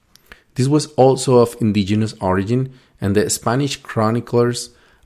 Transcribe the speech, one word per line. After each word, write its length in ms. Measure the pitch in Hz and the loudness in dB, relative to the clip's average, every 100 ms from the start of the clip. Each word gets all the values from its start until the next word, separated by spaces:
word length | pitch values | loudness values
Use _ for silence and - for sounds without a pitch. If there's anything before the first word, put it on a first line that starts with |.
| _ _ - - _ - | _ _ -20 -20 _ -4
This 120 | 131 | 0
was 200 | 151 147 | 0 0
also 440 | - 131 131 135 123 | 2 4 4 2 2
of 180 | 117 - | 2 0
indigenous 520 | 110 104 92 107 110 - | -2 0 0 -2 -2 -4
origin, 520 | 95 95 98 127 131 - _ - | -2 -2 -2 -2 -4 -12 _ -6
and 160 | 98 98 | -2 0
the 140 | - | 0
Spanish 480 | - 113 123 143 - | -2 -2 -2 -4 -6
chroniclers 920 | - 117 110 117 117 120 120 123 - _ _ _ | -8 -2 -2 -2 -2 0 0 -2 -10 _ _ _